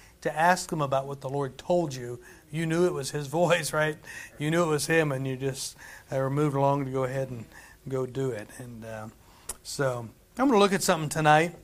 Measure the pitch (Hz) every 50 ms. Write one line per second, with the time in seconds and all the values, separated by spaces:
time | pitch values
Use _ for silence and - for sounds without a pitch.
0 | - - - - - 160 147 151 165 175 185 180 - - 180 160 143 135 135 135
1 | 139 139 139 139 - 131 135 143 139 131 - - - - 180 175 170 147 131 131
2 | 120 120 123 120 - - - - - - 151 156 165 160 160 170 180 180 151 143
3 | 131 - - 151 147 135 143 165 180 156 175 175 151 139 - 151 151 156 151 -
4 | - - - - - - - - 147 156 165 170 175 160 151 143 135 - 160 160
5 | 156 151 135 131 135 135 131 123 135 135 131 135 - - - - - - - -
6 | - - 131 135 135 135 139 143 151 151 135 139 139 139 139 143 139 131 131 135
7 | 131 127 135 135 135 123 123 117 107 - - - - - - _ - 135 135 131
8 | 127 123 120 135 135 131 117 104 107 - - - 127 120 120 110 113 113 113 110
9 | 107 110 - - - - - - - - - - - - - - 139 131 123 120
10 | 117 104 - _ _ _ - - 254 285 240 202 202 196 196 185 - - 180 160
11 | 156 147 - 160 156 151 151 156 165 175 - -